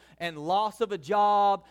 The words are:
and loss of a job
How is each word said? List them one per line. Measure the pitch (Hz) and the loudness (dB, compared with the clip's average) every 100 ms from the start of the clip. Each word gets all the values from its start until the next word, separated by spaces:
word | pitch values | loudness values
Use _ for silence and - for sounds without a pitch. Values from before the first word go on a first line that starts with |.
| - - | -20 -10
and | 170 156 | -10 -8
loss | 156 196 214 202 | -2 0 -2 -4
of | 220 | -6
a | 196 | -4
job | 139 208 208 202 202 196 - | -2 2 4 4 2 0 -4